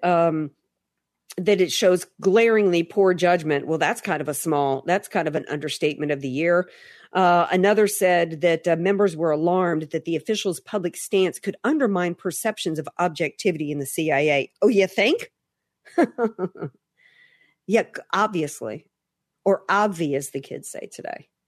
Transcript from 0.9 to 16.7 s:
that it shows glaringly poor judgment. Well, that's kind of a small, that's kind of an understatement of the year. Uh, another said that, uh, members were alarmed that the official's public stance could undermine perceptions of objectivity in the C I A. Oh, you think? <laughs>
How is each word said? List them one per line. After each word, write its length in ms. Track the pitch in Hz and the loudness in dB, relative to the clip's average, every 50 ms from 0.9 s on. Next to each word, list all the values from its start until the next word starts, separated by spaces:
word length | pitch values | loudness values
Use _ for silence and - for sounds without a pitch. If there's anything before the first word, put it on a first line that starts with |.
| _ _ _ _ _ _ _ - - | _ _ _ _ _ _ _ -16 -10
that 240 | - 185 185 208 190 | -4 0 2 2 4
it 120 | 185 160 - | 2 0 0
shows 340 | - - 185 180 175 - - _ - | 2 2 4 2 2 0 -6 _ -2
glaringly 640 | - 190 185 226 233 233 220 220 208 190 175 170 170 | 0 2 4 4 4 4 4 4 4 4 2 2 0
poor 320 | - - 208 196 190 180 | -2 0 2 4 4 4
judgment. 520 | 170 175 175 175 180 156 156 147 143 139 | 2 2 2 2 2 2 0 -2 -2 -2
Well, 120 | - 160 156 | -2 -2 0
that's 220 | 160 147 226 - | 0 0 -2 -2
kind 200 | - 220 175 151 | -4 -6 -4 -4
of 80 | 147 135 | -4 -6
a 60 | 147 | -6
small, 480 | - - 165 151 143 143 139 135 131 - | -6 -4 -2 0 0 0 0 -2 -2 -2
that's 240 | - 175 202 - - | -2 -2 -2 -2 -4
kind 180 | - 202 160 | -4 -4 -2
of 100 | 156 147 | -2 -4
an 100 | 156 135 - | -6 -6 -6
understatement 640 | - 151 139 151 - - - 151 147 135 151 147 147 | -8 -6 -6 -8 -6 -2 -2 -2 -2 -2 -4 -4 -4
of 80 | 139 | -4
the 80 | 139 135 | -6 -6
year. 400 | 127 139 160 170 175 175 180 - - - - - - - - - - | -4 -2 0 2 2 2 0 -2 -8 -20 -20 -20 -20 -20 -16 -6 0
Uh, 340 | 190 185 175 175 175 170 - | 2 4 4 4 4 2 2
another 360 | - 185 180 202 208 208 214 | 2 2 4 4 4 4 2
said 540 | 202 208 - 196 185 180 175 170 165 165 151 | 2 2 2 2 4 4 4 2 0 -2 0
that, 280 | 156 175 165 160 - 175 | 0 2 2 2 2 0
uh, 80 | 165 | 0
members 400 | 165 170 190 202 196 208 196 160 | 0 2 0 2 2 2 0 0
were 140 | 151 165 165 | 0 -2 0
alarmed 600 | 151 151 160 170 180 185 185 170 170 156 160 147 | 0 2 2 2 2 2 2 0 0 -2 -4 -4
that 140 | - 160 - | -6 -6 -4
the 120 | - 165 | -4 -6
official's 440 | 151 - - 214 208 - 202 170 - | -4 -2 -2 -4 -2 -2 -4 -4 -6
public 360 | - - - 208 170 175 - | -8 -6 -6 -4 -4 -4 -6
stance 420 | - - - - 196 185 175 - - | -8 -8 -2 2 2 2 2 0 -4
could 180 | - 202 196 - - | -8 -8 -8 -4 -2
undermine 500 | 226 311 311 277 220 196 180 180 175 170 | 0 0 2 2 0 0 0 0 -2 -4
perceptions 640 | - - 180 165 - - 220 214 - - 185 160 156 | -4 -6 -8 -6 -4 -4 -4 -4 -4 -4 -6 -4 -6
of 100 | 151 - - - | -8 -8 -4 -2
objectivity 720 | 175 180 156 - 170 147 - - - 208 170 151 156 147 151 | -2 -2 -2 -2 -4 -6 -4 -4 -2 -2 -2 -2 -4 -6 -4
in 60 | 147 | -6
the 80 | 139 | -6
C 260 | 135 - - 160 156 147 | -6 -4 -4 -2 0 2
I 80 | 135 | 2
A. 320 | 147 151 147 139 - - _ - - | 2 2 2 0 0 -4 _ 0 2
Oh, 60 | 208 | 2
you 180 | 247 196 190 | 4 4 2
think? 460 | 185 - - 196 233 339 480 - - _ _ _ _ _ _ _ _ _ _ _ - - | 2 2 0 2 2 2 0 -4 -8 _ _ _ _ _ _ _ _ _ _ _ -8 0
<laughs> 100 | - 330 233 - - 233 220 220 - 185 185 - - - 143 | 0 0 0 0 -2 -4 -4 -2 -4 -8 -8 -8 -8 -12 -12